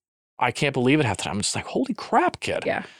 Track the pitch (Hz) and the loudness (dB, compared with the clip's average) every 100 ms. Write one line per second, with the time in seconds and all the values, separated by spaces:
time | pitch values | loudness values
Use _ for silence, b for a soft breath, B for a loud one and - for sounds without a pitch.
0 | _ _ _ - 123 - 147 135 123 151 | _ _ _ -2 -2 2 0 2 4 4
1 | 127 92 73 95 98 - - - 269 226 | 4 0 -4 -4 -2 -4 -4 -2 -2 -4
2 | - 240 349 - - - - - - - | 0 2 2 0 -4 -4 -2 -4 -6 -14